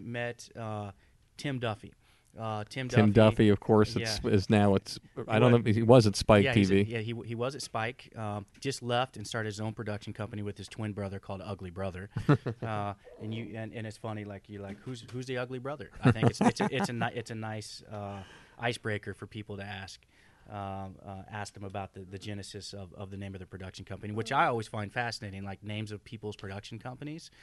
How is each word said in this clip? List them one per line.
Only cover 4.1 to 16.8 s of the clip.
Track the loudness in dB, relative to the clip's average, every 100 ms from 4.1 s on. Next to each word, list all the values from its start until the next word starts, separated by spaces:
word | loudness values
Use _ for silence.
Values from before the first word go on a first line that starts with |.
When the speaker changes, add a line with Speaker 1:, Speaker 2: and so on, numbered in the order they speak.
| -2
Speaker 1:
yeah. | 4
Speaker 2:
is | 4 6
now | 6 6
it's, | 4 2 -12 -12 -12 0
I |
Speaker 1:
He | 4
Speaker 2:
don't | 6
Speaker 1:
was, | 6
Speaker 2:
know | 6
if | 2
he |
was | 10 10 10
at | 2
Spike | 6 8
Speaker 1:
yeah, | 8
he's | 6 6
Speaker 2:
T | 6
V. |
Speaker 1:
at, | 4
yeah, | -2
he, | -4 -8 -8
he |
was | -4 -4
at | -4
Spike. | -6 -4 -4 -8 -16 -8
Um, | -6 -6 -8 _
just | -6 -4
left | -2 0 -2 -6
and | -8
started | -4 -4
his | -4
own | -6
production | -6 -6 -8 -8
company | -8 -8 -6
with | -8 -10
his | -12
twin | -8 -6
brother | -4 -6 -8
called | -10 -10
Ugly | -8 -10 -10
Brother. | -6 -6 -6 -8 -4 2
Speaker 2:
<laughs> | 2 2 -8
Speaker 1:
Uh, | -6 -4 -6 -8 -16 -14
and | -10
you, | -8 -8
and, | -10 -10
and | -10 -12
it's | -10
funny, | -10 -8
like, | -10 -12 -14
you're | -14
like, | -12 -12
"Who's, | -12 -14 -10
who's | -10 -6
the | -6
ugly | -6 -8
brother?" | -8 -10 -12 2
I | 2
think | 4 2
it's, | 4
it's | 0 2
a, | -2
it's | 0